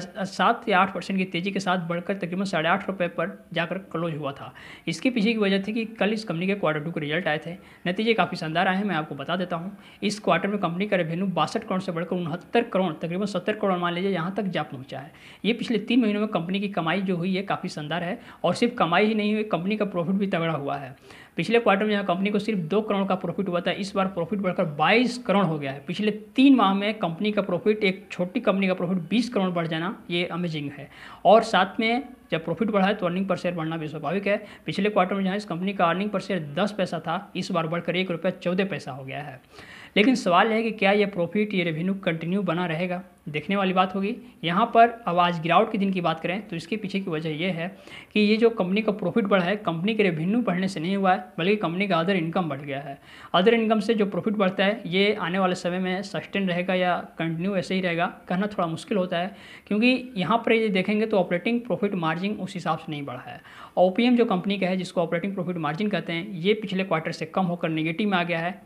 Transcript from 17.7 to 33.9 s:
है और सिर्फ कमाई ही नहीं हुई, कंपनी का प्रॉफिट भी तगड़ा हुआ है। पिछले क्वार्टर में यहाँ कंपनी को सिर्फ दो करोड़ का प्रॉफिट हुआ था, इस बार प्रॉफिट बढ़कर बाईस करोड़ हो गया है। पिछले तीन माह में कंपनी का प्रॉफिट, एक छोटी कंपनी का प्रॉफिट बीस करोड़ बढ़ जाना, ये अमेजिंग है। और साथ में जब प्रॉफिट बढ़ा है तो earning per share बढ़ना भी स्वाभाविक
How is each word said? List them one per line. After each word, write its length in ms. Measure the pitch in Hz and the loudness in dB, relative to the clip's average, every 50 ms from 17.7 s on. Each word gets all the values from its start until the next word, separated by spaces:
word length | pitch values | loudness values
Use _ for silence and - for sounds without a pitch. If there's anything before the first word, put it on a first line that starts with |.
| - 165 147 147 160 180 170 | -8 -8 -6 -4 -4 -4 -4
है 160 | 175 - - - - - - - | -6 -6 -8 -12 -18 -8 -2 0
और 100 | 170 180 | 0 2
सिर्फ 180 | - 240 233 240 | 2 0 0 2
कमाई 300 | - 180 165 170 190 214 | 0 2 4 4 4 4
ही 80 | 214 220 | 4 2
नहीं 180 | 208 208 208 214 | 2 0 0 0
हुई, 100 | 214 214 | 0 0
कंपनी 300 | - 180 160 175 196 214 | -2 -2 -2 0 -2 -2
का 80 | 208 208 | -2 -2
प्रॉफिट 300 | 196 - 175 165 185 190 | -2 -2 -2 0 0 0
भी 120 | 202 202 | 0 0
तगड़ा 260 | 196 185 165 165 165 156 | 0 0 0 0 0 -2
हुआ 220 | 139 143 135 139 | -2 -2 -4 -4
है। 180 | 143 135 131 139 - - - - - - - _ | -6 -8 -12 -14 -18 -20 -20 -20 -20 -20 -10 _
पिछले 240 | - 160 214 226 233 | -4 0 2 4 4
क्वार्टर 260 | 233 208 196 196 214 | 6 6 4 4 4
में 60 | 214 | 2
यहाँ 140 | 208 202 196 | 2 0 2
कंपनी 240 | 190 170 190 196 208 | 0 0 0 0 0
को 100 | 208 202 | 0 0
सिर्फ 200 | 202 233 214 185 | 0 0 -2 -2
दो 200 | 160 151 202 214 | -2 0 0 0
करोड़ 240 | 214 - 202 196 196 | 2 2 0 0 2
का 80 | 196 185 | 0 0
प्रॉफिट 320 | 185 - 170 160 - 190 | 0 -2 -4 -4 -4 -2
हुआ 120 | 180 175 175 | 0 -2 0
था, 100 | 175 185 160 | 0 0 -2
इस 200 | 180 202 196 - | -2 -4 -2 0
बार 120 | 196 190 | 0 0
प्रॉफिट 320 | 185 - 175 165 - 214 196 | 0 0 -4 -2 -2 -2 -2
बढ़कर 260 | 196 180 170 - 175 156 143 | 0 0 0 0 0 0 2
बाईस 420 | 151 156 175 214 240 254 - - | 2 4 6 6 6 4 2 0
करोड़ 260 | - - - 185 202 190 | -2 0 2 2 4 4
हो 120 | 156 160 143 | 2 0 -2
गया 120 | 139 135 | -4 -6
है। 120 | 135 - - | -8 -8 -8
पिछले 240 | - 175 - 208 214 208 214 - - - | -8 -4 -2 0 -2 -2 -2 -8 -2 4
तीन 200 | 262 269 285 269 | 6 8 8 8
माह 180 | 233 202 190 196 | 8 6 4 4
में 200 | 196 202 214 220 | 2 0 -2 -2
कंपनी 360 | - 185 165 165 - 208 214 | -2 -4 -4 -2 -2 -2 0
का 100 | 208 208 | 0 0
प्रॉफिट, 420 | 190 190 175 165 - 214 220 214 208 | 0 0 -2 0 2 2 2 4 2
एक 220 | 190 185 - - - | 0 0 -2 -8 -10
छोटी 280 | - - 180 180 - 240 | -6 -4 -4 -2 -2 0
कंपनी 280 | - 214 190 196 196 | 0 2 2 2 2
का 60 | 185 185 | 2 0
प्रॉफिट 240 | 185 180 165 196 180 160 - | 0 0 0 -2 -2 -2 0
बीस 200 | 208 247 240 - | 0 0 0 0
करोड़ 200 | - 202 190 185 | 0 0 0 0
बढ़ 180 | 170 170 165 | 0 -2 -2
जाना, 280 | 160 160 160 170 190 - - - - | -2 -2 -2 -2 -4 -6 -8 -6 -4
ये 160 | 175 175 175 | -2 -2 -2
अमेजिंग 420 | - 165 175 180 170 156 151 147 139 | -2 -2 -4 -4 -4 -4 -4 -6 -8
है। 180 | - 143 131 - - - - - - - - | -10 -12 -16 -18 -18 -20 -20 -20 -12 2 6
और 180 | 175 208 226 226 | 8 8 8 6
साथ 360 | - - 180 190 196 - - | 4 2 2 2 2 0 0
में 240 | 220 226 233 262 - - - - - - | 0 2 2 0 -2 -6 -14 -20 -6 -4
जब 120 | 165 160 - | -4 -4 -2
प्रॉफिट 240 | 170 160 - 220 208 | -4 -2 -2 -2 0
बढ़ा 160 | 214 196 190 | 2 2 2
है 60 | 196 214 | 2 2
तो 120 | 208 185 | 0 -2
earning 180 | 170 175 190 196 | -2 -2 -2 -2
per 100 | 190 175 | -2 -2
share 200 | 170 - 175 175 | -2 -2 -4 -4
बढ़ना 220 | 165 156 160 165 | -2 -4 -4 -4
भी 100 | 165 151 | -4 -6
स्वाभाविक 400 | 151 | -8